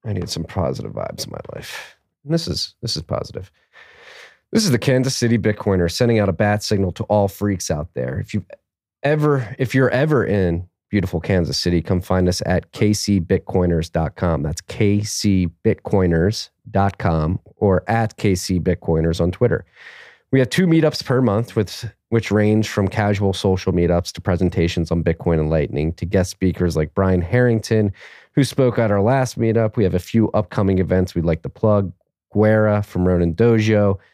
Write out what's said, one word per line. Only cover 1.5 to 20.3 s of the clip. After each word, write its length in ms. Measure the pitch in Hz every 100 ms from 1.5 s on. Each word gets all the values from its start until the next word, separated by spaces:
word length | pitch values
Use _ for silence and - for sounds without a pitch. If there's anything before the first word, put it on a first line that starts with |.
| -
life. 400 | - - - _ _ _ 139
And 80 |
this 140 | 165 160
is, 280 | 76 - _
this 160 | 120 -
is 60 |
positive. 460 | - - - - - _ _ - - - - - - _ _
This 140 | 113 214
is 60 |
the 60 | 120
Kansas 380 | - 127 131 -
City 220 | 117 117
Bitcoiner 520 | 107 104 - 95 87
sending 300 | - 120 113
out 80 | 101
a 60 |
bat 280 | 82 104 104
signal 300 | - 104 92
to 100 | - -
all 240 | 104 98
freaks 420 | - 104 95 -
out 220 | 76 73
there. 260 | - 64 65
If 140 | 98
you've 120 | 104 - - _ _ _ _
ever, 520 | 139 151 151 139 113 -
if 160 | 131
you're 160 | 131 135
ever 340 | 101 151 151 -
in 420 | 101 90 85 87 _ _
beautiful 320 | 101 90 85
Kansas 360 | - 92 80 71
City, 240 | 90 87
come 200 | 82 92
find 260 | - 92 90
us 140 | 90 -
at 260 | 87 -
K 180 | - 107
C 300 | 107 - 101
bitcoiners 680 | 82 92 - 95 87 85 80
dot 260 | 85 78 -
com. 260 | 90 78
That's 160 | 76 80
K 400 | _ - 104 104
C 440 | 107 - 104 95 90 -
bitcoiners 840 | 110 101 - 101 92 82 90 110 - _ -
dot 280 | 101 98 -
com 420 | - 80 78 98 - _
or 280 | 104 92 -
at 280 | 110 110 -
K 180 | 107 90
C 240 | - 90
Bitcoiners 640 | 80 87 - 80 80 82
on 100 | 87
Twitter. 320 | - 120 92 - _ - - - _ _